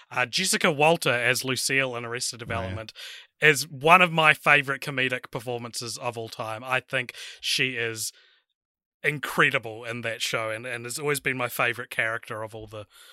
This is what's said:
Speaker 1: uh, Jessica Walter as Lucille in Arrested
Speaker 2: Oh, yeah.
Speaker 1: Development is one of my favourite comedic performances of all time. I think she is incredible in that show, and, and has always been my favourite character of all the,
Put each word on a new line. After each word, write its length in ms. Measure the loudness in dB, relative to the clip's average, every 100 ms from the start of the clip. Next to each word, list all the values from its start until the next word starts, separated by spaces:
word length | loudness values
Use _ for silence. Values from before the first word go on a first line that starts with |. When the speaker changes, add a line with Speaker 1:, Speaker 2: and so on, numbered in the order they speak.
| -6
Speaker 1:
uh, 140 | -2
Jessica 480 | 0 0 0 2 2
Walter 380 | 6 6 6 2
as 320 | 2 2 2
Lucille 500 | 0 -2 2 2 0 -4
in 100 | -8
Arrested 360 | -6 -6 -6
Speaker 2:
Oh, 40 | -6
yeah. 60 | -4
Speaker 1:
Development 360 | -4 -6 -10 -14 -16 -16 -14 2
is 260 | 4 4 -2
one 320 | 0 6 8
of 100 | 6
my 220 | 4 4
favourite 480 | 4 6 4 4 -4
comedic 500 | -4 -2 -2 -2 -6
performances 680 | -8 -6 -8 -6 -8 -8 -6
of 180 | -6 -6
all 140 | -10
time. 340 | -8 -8 -6
I 160 | -2 -2
think 320 | -2 -6 -6 -12 -16 -8
she 380 | -2 0 0 0
is 360 | -4 -4 -8 -10 _ _ _ _ _ _ _ _
incredible 840 | -2 -2 -4 4 4 4 -4 -10
in 160 | -8 -6
that 200 | -6 -4
show, 280 | -2 -2 -4
and, 160 | -6 -6
and 180 | -8
has 140 | -8 -4
always 220 | -2 0
been 160 | -2 -2
my 120 | -2
favourite 420 | 0 0 -2 -6
character 520 | -2 -2 -2 -6 -8
of 120 | -8
all 120 | -10 -12
the, 200 | -14 -16 -20 -20